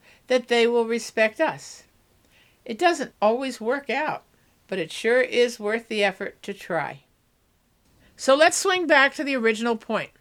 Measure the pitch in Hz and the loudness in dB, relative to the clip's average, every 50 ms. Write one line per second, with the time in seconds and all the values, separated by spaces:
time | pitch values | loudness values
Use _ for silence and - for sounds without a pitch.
0 | _ _ - _ _ - 247 254 247 - 247 233 233 233 240 240 233 226 233 233 | _ _ -20 _ _ -2 0 0 0 2 2 2 4 4 2 2 0 0 -2 -4
1 | 226 - - - 220 220 214 - 320 302 147 143 - - - - - _ _ _ | -4 -4 0 0 0 2 2 0 -2 -2 -2 -4 -12 -18 -20 -20 -20 _ _ _
2 | _ _ _ _ _ _ _ _ _ _ _ _ _ - 233 214 339 339 349 277 | _ _ _ _ _ _ _ _ _ _ _ _ _ -12 -4 0 2 2 2 0
3 | 262 - - _ - 214 226 254 277 269 240 - 220 220 262 277 277 - 220 277 | -4 -8 -4 _ 2 2 2 2 -2 -6 -6 -6 -4 -4 -4 -4 -4 -4 -4 -2
4 | 311 294 156 - - _ _ _ _ _ _ _ _ _ 196 190 165 160 - - | -2 -4 -6 -8 -10 _ _ _ _ _ _ _ _ _ -6 -6 -6 -6 -8 -4
5 | - 226 240 254 247 - - 240 240 247 233 - 208 208 220 - 226 - - - | 0 2 2 2 2 2 2 0 0 0 0 -4 -4 -4 -4 -4 -4 -6 -2 0
6 | 202 196 185 - 202 196 - _ - - 196 - - - 175 160 143 - - 139 | 0 0 0 -4 -8 -10 -12 _ -12 -14 -12 -12 -8 -4 -4 -4 -4 -6 -8 -14
7 | - _ _ _ _ _ _ _ _ _ _ _ _ _ _ _ _ _ _ _ | -20 _ _ _ _ _ _ _ _ _ _ _ _ _ _ _ _ _ _ _
8 | _ _ _ - - - 269 285 311 359 349 - - 392 370 370 349 277 311 277 | _ _ _ -4 0 2 4 6 4 4 4 2 0 0 0 0 2 4 4 6
9 | 269 277 269 - 294 277 277 262 226 226 226 214 226 240 233 220 - - 226 196 | 6 4 2 -2 -4 -4 -2 0 0 0 0 0 -2 -4 -4 -4 -4 -6 -6 -6
10 | 143 113 _ _ | -6 -8 _ _